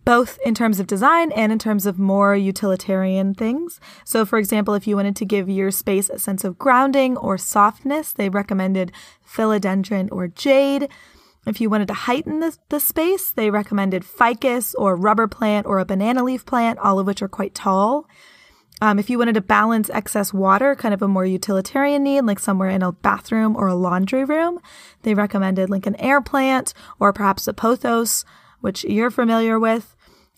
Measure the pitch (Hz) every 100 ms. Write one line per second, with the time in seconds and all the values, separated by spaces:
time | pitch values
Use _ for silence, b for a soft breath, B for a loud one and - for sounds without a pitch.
0 | 254 240 254 - 233 220 226 196 185 196
1 | 262 339 330 226 214 220 220 208 202 185
2 | 196 196 202 202 190 190 202 185 - 190
3 | 190 190 196 190 226 277 339 - B B
4 | - 226 202 220 196 214 208 202 214 202
5 | 202 196 196 208 185 190 196 196 - 196
6 | 202 - - 190 190 175 277 247 269 269
7 | 262 247 196 190 - 214 208 - 269 302
8 | 294 - 196 202 196 190 190 190 180 B
9 | B B _ - 220 214 196 190 185 196
10 | 190 190 180 - 277 269 277 277 277 b
11 | b b b b 226 214 220 214 190 -
12 | - 262 - 311 330 - - 294 - 320
13 | 339 381 - - 214 208 202 202 196 185
14 | - - 240 226 262 247 - 247 196 175
15 | 208 214 214 - 220 208 208 190 185 190
16 | 220 254 247 254 - 247 233 226 202 196
17 | 196 196 196 - 196 - 196 190 214 285
18 | - b b b b b b - 214 202
19 | 208 240 233 214 190 208 220 226 208 214
20 | 202 214 196 196 190 196 277 269 220 196
21 | 202 190 185 185 208 190 190 269 285 285
22 | 277 277 226 202 - 190 190 190 185 180
23 | - 196 - 220 220 214 190 180 180 185
24 | 190 262 269 311 339 349 B B B _
25 | 220 208 208 196 190 190 190 196 196 -
26 | 262 277 - 277 269 262 - B B -
27 | 202 202 196 190 - - 233 254 240 233
28 | 233 - b b b b 208 190 - 208
29 | 233 226 233 226 226 220 226 226 - _
30 | b b b